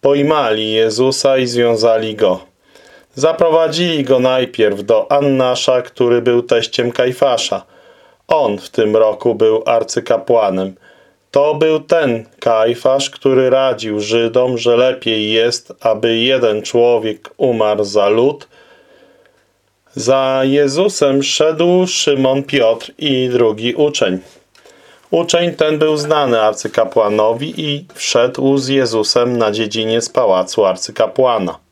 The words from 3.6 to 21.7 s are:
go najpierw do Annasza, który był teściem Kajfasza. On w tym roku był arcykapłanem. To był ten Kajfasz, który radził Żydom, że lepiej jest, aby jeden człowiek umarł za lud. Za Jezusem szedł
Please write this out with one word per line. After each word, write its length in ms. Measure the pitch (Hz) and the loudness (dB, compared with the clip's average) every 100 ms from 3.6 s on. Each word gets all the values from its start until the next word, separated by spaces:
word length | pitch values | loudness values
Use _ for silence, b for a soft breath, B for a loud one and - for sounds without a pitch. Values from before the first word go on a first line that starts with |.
| 160 156 175 156 | 0 0 -2 -2
go 160 | 131 131 | 0 2
najpierw 680 | 127 131 123 - 107 101 101 | 2 0 -2 0 0 0 0
do 260 | 110 - | 0 2
Annasza, 720 | 143 143 135 127 123 - 127 | 0 2 2 0 0 0 0
który 400 | 123 - 123 120 | -2 -2 0 2
był 200 | 120 120 | 2 0
teściem 500 | 120 117 110 - 120 | 2 0 0 -4 -4
Kajfasza. 720 | - 127 127 139 123 - 98 - b b b b b - | 0 -2 2 0 0 -2 -6 -8 b b b b b -4
On 300 | 160 127 101 | 0 0 -4
w 120 | - | -6
tym 260 | - 107 110 | -2 2 4
roku 400 | 110 107 120 107 | 2 2 -2 2
był 280 | 110 110 - | 2 2 0
arcykapłanem. 1080 | 117 110 - 113 113 - 117 104 92 95 92 b b b b _ | -2 0 -6 -2 -2 2 2 2 -2 -6 -10 b b b b _
To 240 | 139 147 151 | 0 0 0
był 240 | 160 156 | 0 0
ten 460 | 151 165 143 117 113 _ | 0 0 0 -2 -8 _
Kajfasz, 680 | - 110 113 117 131 135 - | 0 2 0 0 0 0 -4
który 400 | - 139 131 131 | -4 0 2 2
radził 500 | 131 135 113 110 104 | 2 0 -2 -6 -6
Żydom, 580 | 104 117 117 120 127 120 | -2 0 0 0 0 0
że 200 | 117 120 | 0 2
lepiej 540 | 127 127 117 110 107 | 2 0 -4 -2 0
jest, 420 | 110 117 101 _ - | 0 0 -2 _ -4
aby 360 | 113 110 117 113 | -2 0 0 0
jeden 440 | 120 131 120 107 | 0 2 0 -2
człowiek 680 | 107 120 120 117 110 107 - - | -2 0 2 2 -2 -8 -14 -4
umarł 460 | 135 113 107 107 | -2 0 0 0
za 260 | 101 104 101 | -2 0 2
lud. 380 | 107 131 147 - b b b b b b b b b b b _ _ _ | 2 0 -2 -14 b b b b b b b b b b b _ _ _
Za 480 | - - 135 131 135 | -8 0 0 2 0
Jezusem 800 | 131 139 143 143 202 190 143 135 | 2 2 0 0 -2 2 2 2
szedł 640 | 139 - 156 160 175 | -2 0 0 2 2